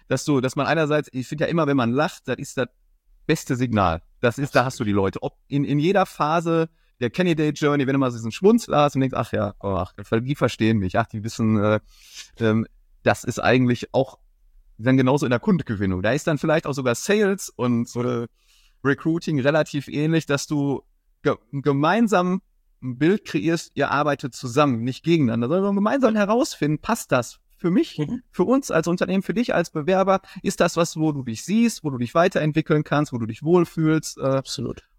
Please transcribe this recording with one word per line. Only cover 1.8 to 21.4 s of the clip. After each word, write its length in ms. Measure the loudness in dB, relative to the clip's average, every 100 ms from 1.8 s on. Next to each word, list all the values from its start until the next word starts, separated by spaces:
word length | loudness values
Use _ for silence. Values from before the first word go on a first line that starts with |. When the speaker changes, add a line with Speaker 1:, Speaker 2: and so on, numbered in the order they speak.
| 2
Speaker 1:
lacht, 340 | 0 -2 -4 -8
das 100 | -8
ist 200 | -6 -4
das 100 | -6 _ _ _ _ _ -2
beste 300 | -2 -2 -2
Signal. 460 | 0 2 2 0 -8 _
Das 180 | -2 0
ist, 180 | 0 0
da 100 | 0
hast 140 | -2
du 40 |
die 80 | 0
Leute. 320 | 0 0 -2
Ob 140 | -8 -10 _
in, 160 | -2
in 160 | 0 0
jeder 260 | 2 2 0
Phase 640 | -2 -2 0 0 0 -2 _ _ _
der 100 | -4
Candidate 440 | 0 0 2 0
Journey, 340 | 0 0 2 2
wenn 60 |
du 60 | 0
mal 120 | 0
so 60 | -2
diesen 160 | -8
Schmunzler 480 | 2 4 4 2 2
hast 140 | 2 2
und 60 |
denkst, 140 | 0 -2
„Ach 140 | -2
ja, 220 | -2 -4 -4
oh, 160 | -2 -2
ach, 160 | -4 -8 -2 -2
die 140 | 0 -2
verstehen 420 | -2 2 2 2
mich, 180 | 0 -2
ach, 100 | -4
die 160 | -6
wissen“, 340 | -8 -2 0 2
äh, 220 | 2 0 -4 _ -20 -20 -20 -2
ähm, 280 | 2 2 -2 -10 _ _
das 200 | 0 2
ist 160 | -2 0
eigentlich 540 | 4 4 4 0 0
auch 260 | -2 -2 -6 _ _ _ -20 _ -4
dann 200 | 2 4
genauso 280 | 4 2 2
in 40 |
der 100 | 0
Kundengewinnung. 640 | 2 0 0 -2 0 0
Da 100 | 0
ist 160 | 0 -2
dann 100 | -2
vielleicht 300 | 0 0 -2
auch 60 |
sogar 220 | -2 -2 -2
Sales 540 | 0 2 2 -2 -8
und, 460 | -4 0 0 -2 -4
äh, 320 | -4 -4 -6 _ _ _ _ _
Recruiting 560 | -2 0 -2 -2 -2 0
relativ 480 | 2 2 0 -6 -6
ähnlich, 380 | -2 0 0 0
dass 220 | -4 -2
du 360 | -2 -2 -4 -8 _ _ _
ge-, 160 | -2 -2